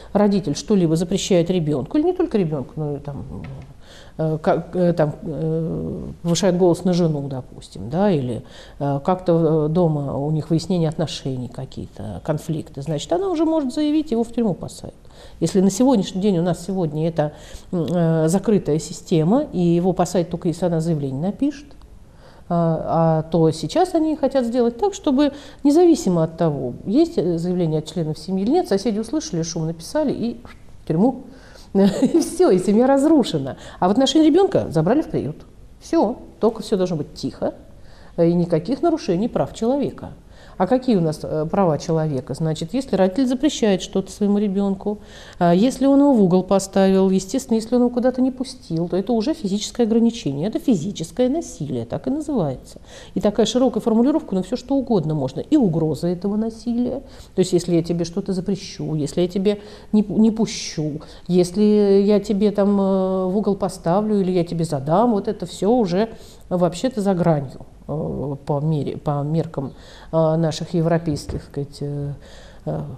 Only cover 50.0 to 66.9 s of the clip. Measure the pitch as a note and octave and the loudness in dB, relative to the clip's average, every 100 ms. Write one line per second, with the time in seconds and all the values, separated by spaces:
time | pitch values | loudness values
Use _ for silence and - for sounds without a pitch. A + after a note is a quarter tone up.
50 | A#3 A#3 - C#3 F3 D#4 - G3+ E3+ - | 2 0 -4 -4 -4 -4 0 0 0 -6
51 | E3 - B3+ D4+ E4+ - C#3+ B2 A2+ - | -10 -2 0 0 -6 -10 -6 -6 -6 -6
52 | - C#4 D4+ C#4 D#3 B2+ - - - - | -4 -6 -2 -2 -2 -4 -12 -20 -20 -20
53 | - - G#3 G#3 G#3+ B3+ B3+ G#3+ A3+ A3 | -10 -2 -2 2 0 2 2 0 0 2
54 | A#3+ D#4 - F#3+ F3+ A#3+ - C#4 A#3+ A3 | 2 2 -2 -4 -4 -6 -2 -2 0 0
55 | D3+ D#3 C3+ - - D#4 G#3+ E3 D#3 C#3+ | 0 -2 -4 -6 0 2 4 2 0 -2
56 | F3 F3+ G3+ G#3 A3+ A3+ - A#3 B3 C#4 | -2 -2 -4 -2 -4 -6 -6 -2 -2 -4
57 | - - - - F#3 F3+ - E3+ E3+ E3+ | -10 -18 -10 -2 2 2 2 0 0 -2
58 | E3+ G#3 G3 F#3+ F#3 G3 - - D3+ D#3 | -2 -4 -4 -4 -2 -4 -6 -10 -6 -4
59 | C3+ - F3+ F#3+ G3 G3+ - - - G#3+ | -2 0 -2 0 0 -2 -6 -20 -2 0
60 | G#3 F#3 A3 A3 G#3+ - - - D3+ D3 | 2 4 2 2 -2 -4 -10 -6 -4 -6
61 | - - - F3+ F3+ F3+ G#3 G#3 G3+ G3 | -12 -20 0 2 2 2 4 4 6 4
62 | G3+ G#3 G3+ G3+ G#3 G3+ G3 G3+ G3 F#3+ | 6 2 2 2 2 2 2 2 2 2
63 | F#3+ F#3+ F#3 F#3+ G3+ G3 G3 F3+ E3 F3+ | 0 0 0 0 0 0 -2 -4 0 0
64 | G#3+ G#3 F#3 F#3 E3 E3 D#3+ C#3+ C3 E3+ | 2 0 2 0 0 -2 -2 -2 0 2
65 | A#3+ G#3 G3 G#3 F3 - F#3 B3 G3+ F3 | 4 2 -2 -6 -8 -4 2 2 2 0
66 | A3 - - - - F#3 F3 E3 C4 | -2 -4 -18 -20 -6 0 0 0 -4